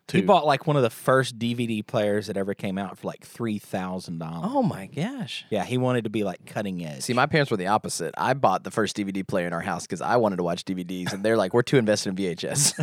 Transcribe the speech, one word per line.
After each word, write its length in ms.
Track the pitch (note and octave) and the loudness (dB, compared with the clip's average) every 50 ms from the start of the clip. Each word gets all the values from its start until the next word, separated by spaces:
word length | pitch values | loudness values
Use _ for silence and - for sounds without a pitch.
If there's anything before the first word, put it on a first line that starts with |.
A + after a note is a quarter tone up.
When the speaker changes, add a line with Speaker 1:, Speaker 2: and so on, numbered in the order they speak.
| _ - - | _ -2 0
Speaker 1:
he 80 | D#3+ | 2
Speaker 2:
too. 60 | G3 | 6
Speaker 1:
bought, 180 | F#3 G3+ E3+ D3 | 6 6 6 6
like, 220 | D3+ C#3+ C#3 - | 4 2 2 2
one 100 | D#3+ D3 | 2 4
of 60 | C#3+ B2+ | 4 4
the 80 | A2+ | 2
first 480 | - - - - C3 C3 C3 B2 B2 A2 | 2 0 2 4 6 6 4 2 -2 -4
D 160 | A#2 A#2+ A#2+ | -2 -2 0
V 120 | A#2+ B2 | 0 -2
D 160 | A#2 A2+ G#2+ G#2+ | -2 -2 -4 -4
players 440 | - - A#2 G#2 G#2 G2+ G#2+ G2+ | -2 0 0 2 2 2 0 -2
that 100 | G#2+ G2+ | -2 -4
ever 160 | G2 G2 G2 G2 | -2 -2 -2 -4
came 240 | - - G#2 F#2+ | -4 -4 -4 -4
out 220 | F#2+ G2 F#2 F#2 - | -4 -6 -6 -8 -10
for, 80 | - | -10
like, 180 | F#2+ D#2 - - | -10 -10 -10 -14
three 340 | - - - B2 A2+ G#2+ G#2 | -18 -10 -6 -4 -2 -2 -4
thousand 600 | - - - G2 F#2 F#2 F#2 F#2 F2+ - F2 E2 | -6 -6 -6 -6 -4 -4 -6 -8 -8 -8 -8 -8
dollars. 320 | E2 D#2+ E2 E2+ E3 G#3 C4+ | -8 -8 -6 -6 -6 -2 0
Speaker 3:
Oh 100 | C#4+ B3+ | 0 0
my 240 | F#3 - - G2 | 0 0 -4 -8
gosh. 600 | - - - D#3 A3+ C#4+ C4+ G3 B2 - - - - | -10 -8 -6 -6 -6 -6 -8 -10 -10 -10 -12 -6 -4
Speaker 1:
Yeah, 140 | - G2+ F2 | -2 -2 -2
he 140 | G2 B2 B2+ | -2 -2 0
wanted 260 | B2+ B2+ B2+ B2 G#2+ | 0 0 0 0 -2
to 60 | A2 | -2
be, 140 | G#2 A2+ G2+ | -2 -2 -2
like, 200 | G2 F2 - - | -2 -4 -6 -12
cutting 400 | - - B2 G#2 G2+ F#2 F2 E2+ | -10 -8 -6 -4 -4 -4 -6 -6
edge. 180 | D#2 D2+ - - | -8 -8 -6 -4
Speaker 3:
See, 120 | - A#2+ | 0 2
my 100 | B2 C3+ | 2 2
parents 240 | D3+ E3+ D#3+ C#3+ - | 4 4 2 2 2
were 60 | A#2+ | 0
the 120 | G2 F2+ F#2 | 0 2 2
opposite. 440 | G#2 A2 - F#2 - - E2+ D#2 - - | 2 2 2 -2 -4 -4 -4 -4 -2 0
I 160 | E2+ A2+ C3+ | 0 0 2
bought 300 | C#3 B2 A2 F#2 F2+ - | 4 4 4 4 2 0
the 60 | F#2+ | -2
first 260 | - - A2 F#2+ - | -2 0 0 0 -2
D 60 | - G#2 | -2 -4
V 100 | G2 F#2+ | -2 -2
D 100 | G2 F#2 | -4 -4
player 240 | - - F#2+ F2 | -2 -2 -2 0
in 60 | F2 E2+ | 0 -2
our 60 | E2+ E2+ | -4 -4
house 240 | G2 F2 E2 - | -4 -4 -4 -6
'cause 160 | - G2+ E2 B1+ | -6 -6 -4 0
I 140 | D2+ A2 | 2 2
wanted 200 | B2 A2+ G#2 F#2+ | 4 4 2 2
to 60 | F2 F2 | 0 0
watch 220 | F2 F2 F2+ - | 0 -2 -2 -4
D 100 | - F#2+ | -4 -6
V 100 | F#2 F2+ | -4 -4
Ds, 280 | F2 F#2 F2+ F2+ F2 - | -6 -6 -4 -4 -4 -4
and 100 | G2 G2 | -2 0
they're 120 | A2 A2+ A2+ | 2 4 4
like, 160 | G2 F#2 - | 2 4 2
"We're 80 | A#2+ A#2+ | 2 2
too 160 | - - C3+ | 4 4 4
invested 320 | A#2 G#2+ G#2 G#2 - G#2+ | 6 4 2 2 0 -2
in 60 | F#2 | -2
V 100 | F#2 G2 | -2 -2
H 180 | F2+ E2 - - | -2 -2 -4 -4
S." 300 | - - D3 C#3+ - - - | -4 0 2 2 2 0 0